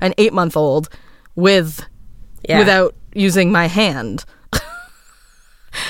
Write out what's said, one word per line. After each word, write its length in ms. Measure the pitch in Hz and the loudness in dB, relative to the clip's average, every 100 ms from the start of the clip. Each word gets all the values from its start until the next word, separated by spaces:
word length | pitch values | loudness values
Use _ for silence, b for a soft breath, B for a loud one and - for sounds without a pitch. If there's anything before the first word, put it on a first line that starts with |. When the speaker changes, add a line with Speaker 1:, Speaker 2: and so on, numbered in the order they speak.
Speaker 1:
an 120 | 185 180 | -2 2
eight-month-old 720 | 214 185 170 156 151 139 156 b b b b - | 2 2 0 0 2 0 -2 b b b b 0
with, 500 | 185 196 160 156 - - - - - - - | 2 4 0 -6 -16 -20 -20 -20 -20 -14 0
Speaker 2:
Yeah. 120 | 160 | 2
Speaker 1:
without 340 | 202 190 185 - - | 4 4 2 -2 -10
using 380 | 208 196 185 175 | -2 0 2 2
my 140 | 175 170 | 2 0
hand? 580 | 185 214 135 113 110 - b b | 0 0 -2 -6 -10 -12 b b
<laughs> 100 | B 640 698 719 B B B B B B B B B B | B -8 -14 -20 B B B B B B B B B B